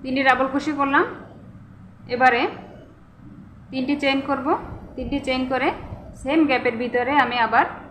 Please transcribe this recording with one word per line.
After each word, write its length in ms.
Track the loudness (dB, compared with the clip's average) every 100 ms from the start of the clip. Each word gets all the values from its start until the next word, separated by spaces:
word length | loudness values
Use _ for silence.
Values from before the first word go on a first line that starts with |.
তিনটি 200 | -2 2 4
ডাবল 180 | 4 2
কুশি 200 | 0 -2 -2
করলাম। 260 | 2 2 2 -4 -16 -20 -20 -20 -20 -20 -20 -20 -8
এবারে 280 | 4 4 4 -2 -4 -16 -20 -20 -20 -20 -20 -20 -20 -20 -20 -8
তিনটি 240 | -6 -2 0
চেইন 160 | 0 0 0
করব, 180 | -2 0 -2 -2 -14 -12
তিনটি 240 | -10 -4 -4 -2
চেইন 160 | -2 0
করে 160 | 0 0 -2 -12 -14 -16 -10
সেম 180 | 0 2 4
গ্যাপের 280 | 2 0 -2
ভিতরে 300 | -2 0 2 2
আমি 120 | 2 0 2
আবার 200 | 4 2 -4 -16